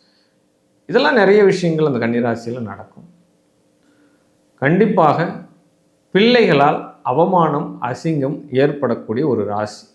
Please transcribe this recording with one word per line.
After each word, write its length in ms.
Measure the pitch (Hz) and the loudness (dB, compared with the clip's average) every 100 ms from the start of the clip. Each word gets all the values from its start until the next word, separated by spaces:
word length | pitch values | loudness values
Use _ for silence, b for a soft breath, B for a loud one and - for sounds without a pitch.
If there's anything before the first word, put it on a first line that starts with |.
| _ _ _ _ _ _ _ _ - | _ _ _ _ _ _ _ _ -2
இதெல்லாம் 320 | 196 294 262 | 0 2 4
நிறைய 200 | 190 208 196 | 4 6 4
விஷயங்கள் 380 | 170 175 160 156 | 2 -2 0 0
அந்த 100 | 123 | 0
கன்னிராசியில 580 | 117 120 120 113 - 123 110 | -2 -2 -2 -4 -8 -10 -10
நடக்கும். 360 | 98 - - - _ _ _ _ _ _ _ b b b b b b _ _ | -12 -18 -20 -20 _ _ _ _ _ _ _ b b b b b b _ _
கண்டிப்பாக 640 | 139 180 214 185 156 135 175 - - _ _ _ _ _ _ | 0 2 2 2 2 2 -4 -8 -18 _ _ _ _ _ _
பிள்ளைகளால் 680 | 185 226 247 202 147 143 - - - - | 2 4 4 4 4 2 0 -8 -12 -4
அவமானம், 580 | 127 180 185 160 143 175 - - | 0 2 2 0 -2 -6 -8 -8
அசிங்கம் 480 | 127 165 156 135 143 - 127 | -6 -4 -4 -4 -6 -4 0
ஏற்படக்கூடிய 640 | 143 147 127 113 - 113 151 | 0 0 -4 -4 -6 -4 -2
ஒரு 100 | 113 101 | -2 -4
ராசி. 320 | 104 107 - - | -4 -6 -10 -20